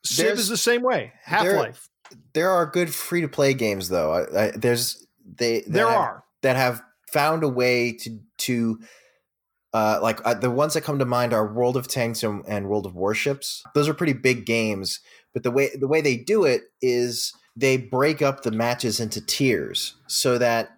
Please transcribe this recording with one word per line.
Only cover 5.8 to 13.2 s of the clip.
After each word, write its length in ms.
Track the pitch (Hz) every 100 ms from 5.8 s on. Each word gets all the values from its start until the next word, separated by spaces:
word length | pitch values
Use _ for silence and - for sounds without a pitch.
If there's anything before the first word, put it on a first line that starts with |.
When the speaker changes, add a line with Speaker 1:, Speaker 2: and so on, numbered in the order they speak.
| 226
Speaker 2:
have, 80 | 220
Speaker 1:
are. 260 | 131 - _ _
Speaker 2:
that 140 | 135 127
have 260 | 127 117 - _ -
found 320 | 151 151 160
a 60 | 151
way 440 | 123 123 123 120
to, 280 | 117 117 110 - -
to, 400 | - 120 113 110 - - _ _ _ _ _ _ _
uh, 260 | 113 107 101
like, 220 | 110 113
uh, 100 | 110
the 160 | 117 123
ones 240 | 123 151
that 80 | 156
come 160 | 151 143
to 60 |
mind 280 | 123 120 120
are 180 | 110 107
World 240 | 110 123 127
of 100 | 120
Tanks 340 | 131 117 113
and, 200 | 110 101 -
and 200 | 104 98
World 180 | 104 98
of 80 |
Warships. 680 | 87 95 110